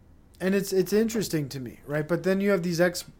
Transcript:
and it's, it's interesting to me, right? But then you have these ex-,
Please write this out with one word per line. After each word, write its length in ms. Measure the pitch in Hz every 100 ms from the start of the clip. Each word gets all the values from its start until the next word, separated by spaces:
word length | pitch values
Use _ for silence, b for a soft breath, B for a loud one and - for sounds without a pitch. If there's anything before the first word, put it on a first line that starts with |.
| - - - -
and 140 | 185
it's, 180 | 196 196
it's 220 | 190 185
interesting 560 | 208 226 226 175 160 135
to 100 | 135
me, 200 | 120 92 -
right? 220 | 151 151
But 140 | 165
then 180 | 175 190
you 100 | 202
have 120 | 190
these 180 | 175 165
ex-, 240 | 180 - -